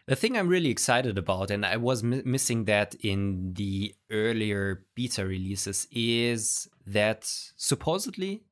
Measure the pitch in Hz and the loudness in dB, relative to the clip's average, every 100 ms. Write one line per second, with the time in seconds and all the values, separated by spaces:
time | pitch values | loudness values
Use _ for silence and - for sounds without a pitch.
0 | - 139 233 247 175 180 156 - - 123 | -2 0 2 2 4 4 4 2 4 4
1 | 127 98 82 92 95 101 98 110 120 123 | 2 0 0 0 0 0 0 0 0 0
2 | 117 131 127 131 - 117 107 104 101 - | 0 0 0 0 0 0 2 2 2 -2
3 | 110 98 98 92 92 92 101 95 104 - | -2 0 0 -2 -4 -4 -2 -2 -4 -8
4 | _ 107 110 113 107 101 98 95 - - | _ -2 0 0 0 0 -2 -4 -10 -8
5 | 123 - 95 95 95 98 101 98 - 120 | -4 -4 -4 -4 -4 -4 -4 -4 -4 -2
6 | 117 117 120 117 110 - - _ - 101 | 0 2 2 0 -2 -4 -6 _ -2 2
7 | 107 110 - - - - - 139 - 185 | 2 2 -6 -8 -10 -6 -2 0 0 -2
8 | 247 - 190 214 - | -4 -6 -6 -6 -12